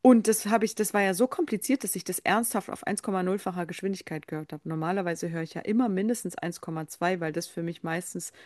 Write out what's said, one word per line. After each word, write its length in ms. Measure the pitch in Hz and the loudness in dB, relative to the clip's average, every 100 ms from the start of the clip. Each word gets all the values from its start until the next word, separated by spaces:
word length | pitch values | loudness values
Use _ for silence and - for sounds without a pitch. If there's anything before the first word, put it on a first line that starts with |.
Und 260 | 254 233 208 | 8 8 6
das 180 | 220 208 | 0 2
hab 160 | 220 | 2
ich, 140 | 214 - | 2 0
das 180 | 208 | 0
war 80 | 208 | 4
ja 120 | 196 | 2
so 120 | 180 254 | 4 2
kompliziert, 560 | - 320 208 - 262 | 2 -2 -2 0 0
dass 140 | 202 180 | 0 -4
ich 80 | |
das 160 | - 180 | -4 -2
ernsthaft 500 | - 208 233 214 - | 2 2 2 -2 -4
auf 160 | - - | -8 -4
eins 160 | 208 | -4
Komma 220 | - 190 | -2 0
null-facher 420 | 180 196 196 180 170 | 0 -2 -2 -4 -6
Geschwindigkeit 600 | 175 196 190 - 156 - | -4 -4 -4 -6 -8 -6
gehört 240 | 156 151 | -8 -8
hab. 120 | 151 | -10
Normalerweise 680 | 160 160 160 196 175 165 175 | -6 -2 0 0 -2 -4 -4
höre 120 | 165 | -4
ich 120 | 165 | -6
ja 80 | - | -6
immer 260 | - 220 247 | 0 2 2
mindestens 480 | 185 214 240 180 - | 2 0 -2 -4 -6
eins 240 | 170 - | -8 -6
Komma 260 | - 160 160 | -8 -8 -8
zwei, 320 | - 175 185 | -2 0 0
weil 140 | 160 | -2
das 160 | 156 - | -4 -6
für 160 | - | -6
mich 180 | 170 165 | -6 -6
meistens 500 | 165 165 185 180 - - | -4 -4 -6 -10 -10 -14